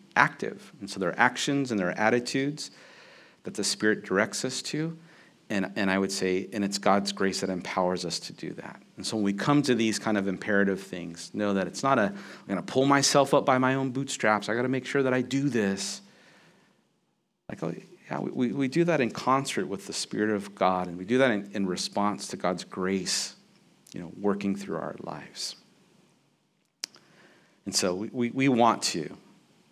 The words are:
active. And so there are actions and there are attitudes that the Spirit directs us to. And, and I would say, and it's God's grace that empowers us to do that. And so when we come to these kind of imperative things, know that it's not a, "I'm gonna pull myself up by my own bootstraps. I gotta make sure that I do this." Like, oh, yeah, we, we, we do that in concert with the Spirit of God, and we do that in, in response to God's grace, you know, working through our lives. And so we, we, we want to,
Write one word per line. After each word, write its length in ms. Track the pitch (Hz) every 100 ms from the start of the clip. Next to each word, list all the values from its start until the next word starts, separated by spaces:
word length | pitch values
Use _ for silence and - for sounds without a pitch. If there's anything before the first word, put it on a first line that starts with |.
| - -
active. 560 | 147 - 110 101 - -
And 80 | 98
so 100 | 98
there 100 | 90
are 100 | 82
actions 520 | 123 123 - 139 131
and 80 | 107
there 80 | 90
are 100 | -
attitudes 760 | 107 120 120 143 139 151 - - - - - - - _
that 100 | -
the 100 | 101
Spirit 400 | 98 - 107 101
directs 400 | - 95 107 -
us 180 | 127 -
to. 340 | - 151 160 165 - - - _ -
And, 220 | 104 95 -
and 120 | 95
I 100 | 98
would 120 | 95
say, 380 | - 92 92 98
and 120 | 107 98
it's 120 | 98
God's 360 | 101 101 101
grace 260 | - 98 92
that 100 | 95
empowers 540 | 92 90 98 90 92
us 160 | 87 85
to 140 | -
do 180 | - 82
that. 280 | - - - - -
And 100 | 95
so 80 | 113
when 80 |
we 100 | 101
come 280 | 101 110 147
to 140 | 127 120
these 220 | 113 104
kind 200 | 113 104
of 100 | 98
imperative 540 | 92 - 101 98 95
things, 500 | - 90 85 82 -
know 200 | 107 104
that 140 | 98 90
it's 160 | -
not 160 | 135 131
a, 40 |
"I'm 440 | 101 101 - - -
gonna 160 | 95
pull 220 | - 131 139
myself 480 | 139 135 143 139
up 120 | 143 127
by 140 | 127
my 160 | 131 135
own 160 | 135
bootstraps. 580 | 127 131 - 107 107 104
I 60 | 117
gotta 120 | 127
make 180 | 131 127
sure 180 | 143
that 100 | 131
I 80 | 127
do 260 | 117 135 143
this." 540 | 117 98 98 - - - - - - - _ _ _ _ _ _ _ _ _ -
Like, 120 | 208
oh, 140 | - - - - -
yeah, 100 | -
we, 120 | -
we, 200 | - 123
we 140 | 139 135
do 180 | 160 170
that 160 | 156
in 100 | 117
concert 560 | - - 135 139 - 92
with 180 | 95 -
the 80 |
Spirit 400 | - - 107 107
of 220 | 104 101 -
God, 320 | 92 92 90
and 100 | 87
we 60 |
do 140 | 92 127
that 120 | 135
in, 220 | 104 101
in 140 | 104 95
response 640 | 90 - 104 101 98 -
to 80 | 95
God's 260 | 90 90
grace, 720 | - - 92 95 87 - - - _ _ _ _ _
you 80 | -
know, 120 | 85 92
working 360 | 101 101 101 98
through 220 | - 82
our 180 | 78 -
lives. 560 | - 76 - - - - _ _ _ _ _ _ _ _ _ _ _ _ - - - _ - _ _ _ -
And 100 | 92
so 180 | 95 90
we, 140 | 110
we, 180 | 131 120
we 180 | 127 135
want 320 | 120 117 -
to, 320 | - 87 73 - - _ _ _ _